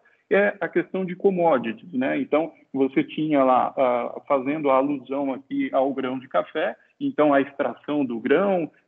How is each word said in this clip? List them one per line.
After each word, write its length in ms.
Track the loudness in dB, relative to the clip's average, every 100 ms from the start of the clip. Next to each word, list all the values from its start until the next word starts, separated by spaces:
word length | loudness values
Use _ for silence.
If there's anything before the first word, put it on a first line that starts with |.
| _ _ -2
é 260 | 2 2 -2
a 80 | -4
questão 360 | -2 -2 -4
de 100 | -6
commodities, 800 | 0 0 2 2 2 0 -8 -8
né? 260 | -4 -2 -2
Então, 340 | 0 0 -2 -8 _
você 320 | -2 0 0
tinha 400 | -4 -2 0 2
lá, 300 | 4 4 2 0
ah, 440 | 0 0 -4 -8 -2
fazendo 440 | -2 -2 -2 2
a 60 | 2
alusão 560 | 2 -2 -6 -6 -4
aqui 360 | -6 -8 -6 -2
ao 200 | 0 0
grão 260 | -2 -6 -6
de 100 | -6
café, 480 | -4 -4 -4 -4 -6 _ -8
então 320 | -4 2 4
a 80 | 4
extração 640 | 2 -2 -6 -6 -6 -2
do 160 | -2 -2
grão, 500 | 2 2 2 0 -4 _